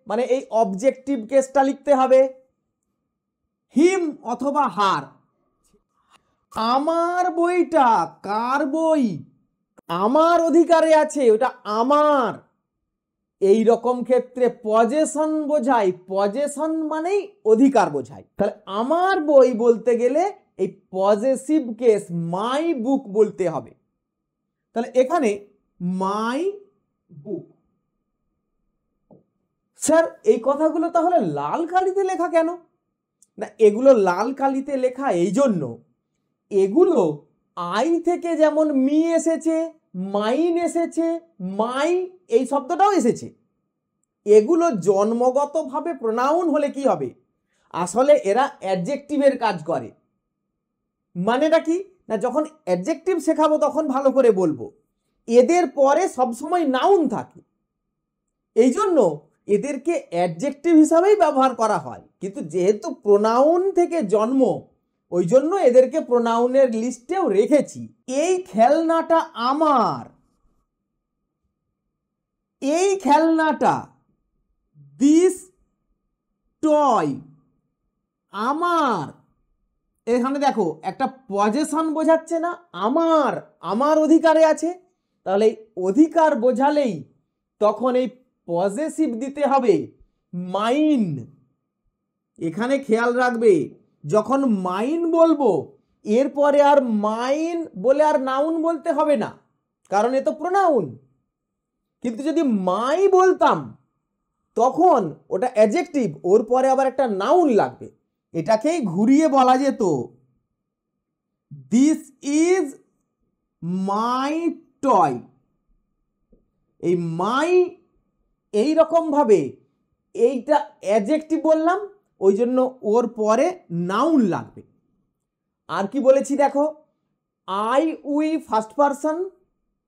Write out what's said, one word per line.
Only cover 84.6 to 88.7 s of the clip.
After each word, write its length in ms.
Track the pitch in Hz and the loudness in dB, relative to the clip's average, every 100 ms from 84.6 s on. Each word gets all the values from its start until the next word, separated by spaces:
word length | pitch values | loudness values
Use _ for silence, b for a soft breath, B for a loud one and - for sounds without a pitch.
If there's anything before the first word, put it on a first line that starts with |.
| 320 359 _ _ _ _ | -4 -8 _ _ _ _
তাহলে 200 | - 196 220 | -4 0 2
এই 40 | 226 - - 185 | 0 -6 -6 0
অধিকার 440 | 196 311 330 311 285 | 2 2 4 2 2
বোঝালেই 500 | 247 233 277 302 262 165 - _ _ _ _ - | 0 2 2 2 0 -4 -10 _ _ _ _ -2
তখন 320 | 208 214 240 247 | -2 0 -2 0
এই 60 | 254 - _ _ - | -2 -6 _ _ -6
পজেসিভ 640 | 170 196 | -4 -2